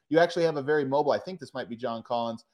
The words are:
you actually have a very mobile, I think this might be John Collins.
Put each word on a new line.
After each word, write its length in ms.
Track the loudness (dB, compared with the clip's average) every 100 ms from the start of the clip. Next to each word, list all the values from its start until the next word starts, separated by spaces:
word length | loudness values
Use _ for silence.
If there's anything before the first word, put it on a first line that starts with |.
| _
you 120 | 4
actually 240 | 4 4
have 120 | 0 0
a 60 |
very 220 | 0 0
mobile, 260 | 2 2 2
I 80 | 0
think 220 | -2 -12
this 120 | -12
might 160 | -10 -10
be 60 |
John 300 | -6 -6 -6
Collins. 400 | -4 -4 -4 -8 -14